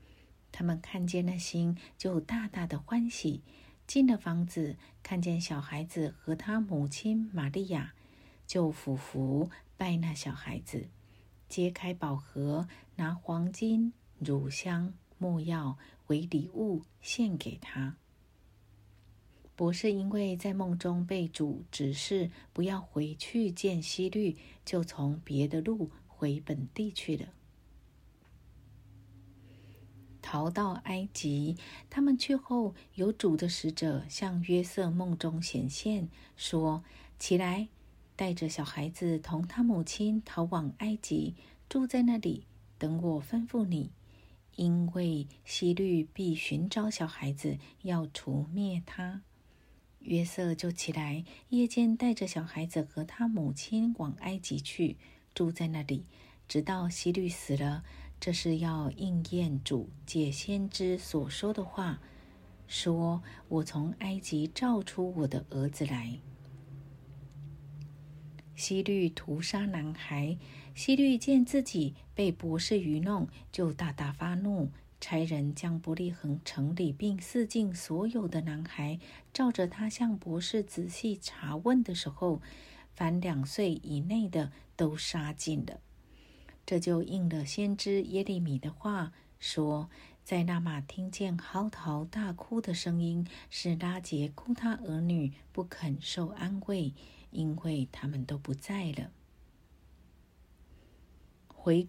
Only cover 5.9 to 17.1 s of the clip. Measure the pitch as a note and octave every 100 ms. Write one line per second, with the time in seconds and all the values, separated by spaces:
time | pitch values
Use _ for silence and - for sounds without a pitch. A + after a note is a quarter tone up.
5.9 | - D#3 - - D#3+ - A3 G#3 D#3+ C#3+
6.9 | - G#3+ A3 A3 F3+ C#3 C#3+ F#3+ E3 -
7.9 | - - - - - - F3+ E3 D#3 -
8.9 | C3 - C3+ C3+ C#3 E3+ - - - F#3
9.9 | E3+ E3 D3 C#3+ B2 - - - - -
10.9 | - - - - - - - F3+ F3 F3+
11.9 | F3+ D#3 C#3 - C#3 C#3+ D3 F3 - -
12.9 | - D#3+ F3 - E3 F3+ F#3 A3+ A3 A#3
13.9 | - - - D3 C#3 C3+ C#3 F#3 E3+ F3+
14.9 | - - - F3+ E3+ D#3+ E3 C#3+ C3+ -
15.9 | - - D3+ F3 D#3 D#3 - A3 E3+ -
16.9 | - -